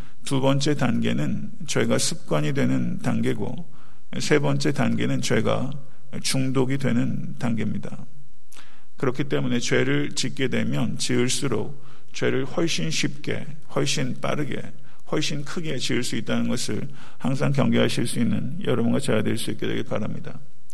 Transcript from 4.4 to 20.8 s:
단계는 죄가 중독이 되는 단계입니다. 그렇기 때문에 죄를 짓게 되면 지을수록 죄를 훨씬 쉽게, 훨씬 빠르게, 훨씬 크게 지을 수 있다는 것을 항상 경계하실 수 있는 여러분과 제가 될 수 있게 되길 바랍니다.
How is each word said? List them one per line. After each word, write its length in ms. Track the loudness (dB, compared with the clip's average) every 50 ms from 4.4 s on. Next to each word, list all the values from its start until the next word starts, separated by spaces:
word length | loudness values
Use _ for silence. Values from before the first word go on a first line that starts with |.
| 4 2 2 2 2 2
단계는 500 | 2 2 2 2 2 2 0 0 0 0
죄가 500 | 0 2 2 2 2 2 2 2 0 0 0 -2 -2 -2 -2 -2 -2 -2 -2 -2 -2
중독이 540 | 0 0 0 0 0 0 0 0 0 0 0
되는 580 | 0 0 2 2 2 0 0 0 -2 -2 -2 -2
단계입니다. 680 | 0 0 0 0 0 0 0 -2 -2 -2 -2 -2 -2 -2 -2 -2 -2 -2 -2 -2 -2 -2 -2 -2 -2 -2 -2 -2 -2 -2 -2 -2
그렇기 280 | 0 0 0 0 0
때문에 340 | 0 0 0 0 0 0 0
죄를 520 | 0 0 2 2 2 2 2 0 0 0 -2
짓게 320 | -2 -2 -2 0 0 0 0
되면 500 | 0 0 0 0 0 0 0 0 0 0
지을수록 840 | 0 0 2 2 2 2 0 0 0 0 0 0 0 -2 -2 -2 -2 -2 -2 -2 -2 -2 -2
죄를 320 | 0 0 0 0 0 0
훨씬 440 | -2 0 0 0 0 0 0 0 0
쉽게, 560 | 0 0 0 0 0 0 -2 -2 -2 -2 -2 -2 -2 -2 -2 0 0
훨씬 440 | 0 2 2 0 0 0 0 0 0
빠르게, 400 | 0 0 0 0 0 -2 -2 -2 -2 -2 -2 -2 -2 -2 -2 -2 -2 0
훨씬 320 | 0 0 0 0 0 -2 -2
크게 340 | -2 -2 -2 -2 -2 -2 -2
지을 240 | 0 0 0 0 0
수 120 | 0 0
있다는 320 | 0 0 0 0 0 2 0
것을 400 | 0 0 0 0 0 0 0 -2 -2 -2 -2 -2 -2 -2
항상 340 | 0 0 0 2 2 2
경계하실 560 | 2 4 4 4 4 4 4 2 2 0 0 0
수 120 | 0 2
있는 380 | 2 2 2 2 0 0 -2 -2 0
여러분과 360 | 0 0 2 2 2 2 2
제가 220 | 2 2 2 2
될 160 | 2 0 0 0
수 140 | 0 -2
있게 160 | -2 -2 0 0
되길 160 | 0 0 -2
바랍니다. 560 | -2 -2 0 0 -2 -2 -2 -2 -2 -2 -2 -2 -2 -2 -2 -2 -2 -2 -2